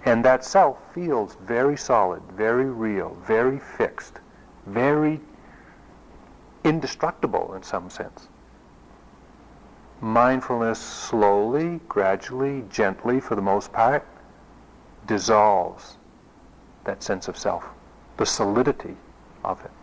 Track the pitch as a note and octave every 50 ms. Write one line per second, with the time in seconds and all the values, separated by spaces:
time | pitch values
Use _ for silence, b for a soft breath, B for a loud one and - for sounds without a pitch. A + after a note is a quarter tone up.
0 | - C3 A#2 A#2 A#2 B2+ C3 B2+ - - - G3 F#3 D3 C3 - - - - E3+
1 | F3 E3+ C#3+ A#2+ G#2 G2 - - G2 F#2+ A#2+ A#2 B2+ C#3+ D3 C#3 - - C3 A2+
2 | G2+ F#2 F2 D#2+ - - - F#2+ G#2+ A2 A#2 B2 C3 C3+ B2+ A2+ A2 A2 G#2 G2
3 | F2 E2 - F2 - - A2 A2+ A#2+ C3 C3+ C#3 - - - - A2+ - - -
4 | - - - - - B B B B B B B B - G2 A2 B2 C#3 D3 D3+
5 | D3+ D3+ D#3 D3+ - - B B B B B B B B B B B B B B
6 | - - - - - - - - - - - - - D#3+ D3+ E3 - - - -
7 | - D#3 E3+ - - C#3+ F#2+ F2 E2+ F2 F#2+ F#2+ - - - - F2 F2+ - -
8 | - - - - - - - - - - - - - - - - - - - -
9 | - - - - - - - - - - - - - - - - - - - -
10 | A#2 A2 A2 A#2 A#2+ B2+ C3 C3 B2+ - B2+ A#2 A2+ A2+ A2+ A2 - - - -
11 | - - - A#2 G#2 G2+ G2+ G2+ G#2 A2+ B2 D3 E3 E3+ E3+ E3 - - - G#2
12 | G2 F#2+ F#2+ F#2+ - - C3 C3 C3+ C#3 C#3+ C3+ A#2+ F#2+ - - A2 G2 F#2+ -
13 | - A#2 B2 C3 C3 - A#2 G#2 G2 G2+ G2 G2+ G2 - - - A2+ A#2 C#3 D3
14 | - - - - - - - - - - - - - - - - - - - -
15 | - - A2 G2+ F2+ G2+ A2+ G#2+ G#2 G#2+ G2+ F#2+ F2 F2 F2+ - - - - -
16 | - - - - _ - - - - - - - - - - - - - G2 -
17 | - - G2+ F#2 - - - - - G#2 F2+ E2+ - - - - - - - -
18 | - - - - A2+ G#2 - - A2+ G2+ G2+ A#2 B2+ D3 C#3 - - - - -
19 | - - - - - - - - - - F#2 - - - - -